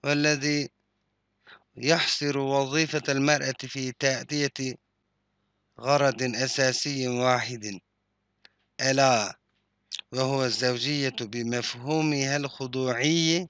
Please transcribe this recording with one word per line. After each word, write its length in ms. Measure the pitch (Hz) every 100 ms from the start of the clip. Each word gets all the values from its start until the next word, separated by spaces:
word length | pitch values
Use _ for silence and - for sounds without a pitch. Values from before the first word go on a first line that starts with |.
والذي 640 | 139 147 151 147 143 147 139 _ _ _ _ _ _ _ _ - _ -
يحصر 600 | 123 170 - - 147 139
وظيفة 640 | 135 139 135 147 160 151 -
المرأة 440 | 139 139 147 135 131
في 320 | 131 139 131
تأدية 840 | 123 139 127 - 147 143 - 131 123 _ _ _ _ _ _ _ _ _ -
غرض 440 | 120 143 139 113 127 113
أساسي 720 | 131 - 131 123 147 139 127
واحد، 720 | 123 127 123 117 123 104 98 _ _ _ _ _ _ - _ _ _
ألا 580 | 131 135 135 120 101 - _ _ _ _ _ - -
وهو 340 | 123 131 135 131
الزوجية 680 | 107 127 123 127 147 135 127
بمفهومها 1160 | 117 120 117 120 113 120 127 156 156 143 135 143
الخضوعي 1080 | 139 - 131 131 131 120 139 165 160 170 175